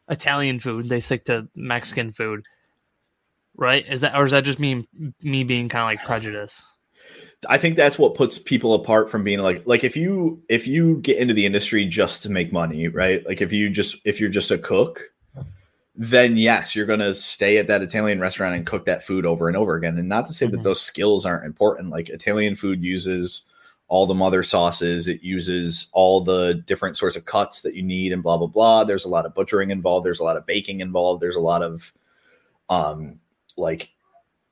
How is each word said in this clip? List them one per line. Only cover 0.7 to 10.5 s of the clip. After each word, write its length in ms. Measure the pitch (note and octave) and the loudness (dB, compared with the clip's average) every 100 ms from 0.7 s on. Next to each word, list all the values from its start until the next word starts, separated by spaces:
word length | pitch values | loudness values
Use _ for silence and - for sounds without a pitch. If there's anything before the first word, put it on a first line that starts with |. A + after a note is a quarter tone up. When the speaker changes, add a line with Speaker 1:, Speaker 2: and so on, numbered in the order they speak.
| A2+ A#2+ | -6 -2
Speaker 1:
they 120 | B2 | -4
stick 240 | - B2 - | -2 -4 -2
to 220 | A#2 A2 | -4 -4
Mexican 580 | - C3 A#2+ - - A2+ | -12 -6 -6 -6 -6 -6
food, 320 | G#2+ A2 G#2+ - _ _ _ _ _ _ _ _ _ _ - | -6 -6 -6 -12 _ _ _ _ _ _ _ _ _ _ -4
right? 300 | B2+ C3+ - | 0 0 -2
Is 120 | C3 | -2
that, 140 | C#3+ C#3 | 0 2
or 80 | |
is 80 | C#3 | 4
that 120 | C#3 | 2
just 140 | C3+ C3+ | 0 -2
me, 300 | C#3+ B2 A2+ - D3+ - | -2 -2 -6 -12 -12 -10
me 220 | D3+ C3+ | -4 -2
being 240 | B2 B2 A#2+ | 0 -2 -2
kinda, 160 | A#2+ | -2
like, 180 | A2+ G#2+ | 0 -2
prejudiced? 600 | - A2+ A2 G#2 G#2 - - _ _ _ - - - _ - | -2 -4 -4 -10 -10 -14 -20 _ _ _ -20 -20 -20 _ 0
Speaker 2:
I 80 | C#3 | 2
think 180 | E3+ E3 | 2 6
that's 220 | C#3+ - | 4 6
what 160 | C3+ | 4
puts 240 | - B2+ - | 6 0 0
people 360 | - B2+ A#2 | -2 0 4
apart 360 | G#2+ - A2 A2 | 2 4 4 4
from 120 | A2 | 0
being 160 | G2+ G2+ | 0 0
like, 240 | F#2+ F2+ A#2+ | 0 -2 2
like, 180 | A#2 | 2
if 120 | B2 D3+ | 2 -2
you, 460 | F3 G3 E3 E3 | -2 0 0 -2
if 180 | - | -2